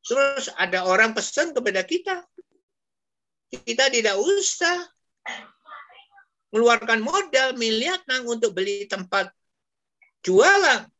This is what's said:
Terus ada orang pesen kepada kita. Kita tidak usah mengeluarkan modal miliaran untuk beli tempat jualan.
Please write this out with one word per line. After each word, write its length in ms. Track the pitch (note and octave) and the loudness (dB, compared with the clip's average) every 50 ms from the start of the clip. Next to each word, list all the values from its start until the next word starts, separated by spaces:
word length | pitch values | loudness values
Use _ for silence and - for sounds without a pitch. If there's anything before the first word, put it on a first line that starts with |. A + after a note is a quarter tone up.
Terus 480 | _ - A#3 C4+ C#4 C#4 C#4 C4+ A3 - - | _ -2 0 2 2 0 0 -4 -8 -10 -6
ada 320 | - F#3 F#3 F#3 F#3 F#3 F#3 | -6 -4 -2 -2 -2 0 2
orang 240 | F#3 F#3 A3 A3+ A3 | 4 4 4 2 0
pesen 400 | A3 - - - - D#4+ E4+ D4 | -4 -8 -4 -2 -2 -2 0 -2
kepada 320 | B3+ B3 G#3 F#3+ F#3+ F#3 | -2 -2 0 -2 -2 -4
kita. 400 | - E4 F#4 - G4 F#4+ F4+ F4 _ _ - - _ _ _ _ _ _ _ _ _ _ _ _ _ _ _ _ _ _ _ _ _ - | -2 -6 -6 -4 -4 -6 -6 -8 _ _ -20 -20 _ _ _ _ _ _ _ _ _ _ _ _ _ _ _ _ _ _ _ _ _ -18
Kita 400 | - _ A#3 A#3 B3 C4+ C#4 B3+ | -14 _ -6 0 2 2 2 2
tidak 240 | A#3 A3 G#3 G3 | 2 0 0 0
usah 720 | G3 B3 E4+ G4+ G4+ F4+ - - - F4 E4+ F4+ F4+ F4 F4 _ _ _ _ _ _ _ - - - - - _ _ _ - - - - _ - - - _ _ - _ _ _ _ _ _ | 0 2 2 0 0 0 -4 -4 -2 -2 -2 -2 -2 -6 -12 _ _ _ _ _ _ _ -16 -16 -16 -18 -20 _ _ _ -20 -20 -20 -20 _ -20 -20 -20 _ _ -20 _ _ _ _ _ _
mengeluarkan 480 | - G#3+ A#3 A#3 A#3 A3 - A3+ A3+ A3 G#3+ | 0 2 4 4 4 4 2 0 0 0 0
modal 480 | C4+ E4+ G4+ G4 E4 - C4 C4 C4 B3+ B3 | 0 -2 -2 -2 0 0 0 0 0 -2 -2
miliaran 640 | A#3 A3+ A3 A3 B3 E4+ F#4 F4+ _ - B3+ B3+ B3 | -2 -2 -2 -2 -2 -2 -4 -6 _ -4 -4 -4 -4
untuk 320 | A#3+ A#3 A3+ A#3 A3 F3+ | -4 -2 -2 -2 -2 -2
beli 320 | F3+ F#3+ G3+ G3+ G3+ G3+ G3+ | -2 -4 -4 -4 -6 -6 -8
tempat 400 | G3+ F#3+ F#3 F3+ - G3 F#3 F#3+ _ _ _ _ _ _ _ _ _ _ _ _ _ _ _ _ _ _ - | -8 -8 -6 -4 -2 -2 -2 -4 _ _ _ _ _ _ _ _ _ _ _ _ _ _ _ _ _ _ -4
jualan. 640 | F3+ F#3 F#3+ C4 F4+ G4+ G4+ F#4+ D4+ B3+ A3 - _ _ | 2 4 6 6 6 6 6 4 4 2 2 -2 _ _